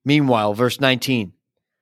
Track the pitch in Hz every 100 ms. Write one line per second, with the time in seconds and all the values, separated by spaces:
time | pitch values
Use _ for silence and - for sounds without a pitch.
0 | 131 147 139 117 107 104 123 - 135 127
1 | 135 127 95 - _ _ _ _